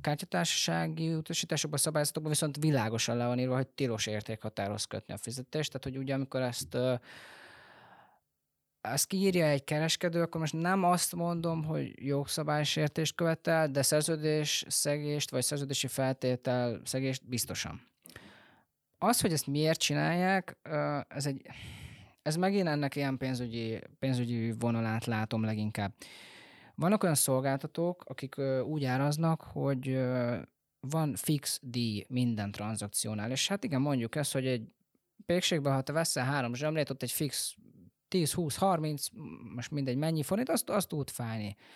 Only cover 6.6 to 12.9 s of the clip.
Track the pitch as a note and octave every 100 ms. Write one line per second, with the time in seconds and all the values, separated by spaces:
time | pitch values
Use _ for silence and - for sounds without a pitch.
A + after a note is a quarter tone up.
6.6 | - A#2+ B2+ B2 - - - - - -
7.6 | - - - - - _ _ _ _ _
8.6 | _ _ - C3+ - F#3+ G3 F3+ D#3 C#3+
9.6 | - D3+ D#3+ - F3+ E3 E3 E3 D#3 D#3+
10.6 | E3+ G3 F3 F3+ - F3 E3+ E3+ E3 E3
11.6 | D#3 D#3 C3+ - C3+ C#3+ C#3+ - D3+ D3+
12.6 | D3 - D3+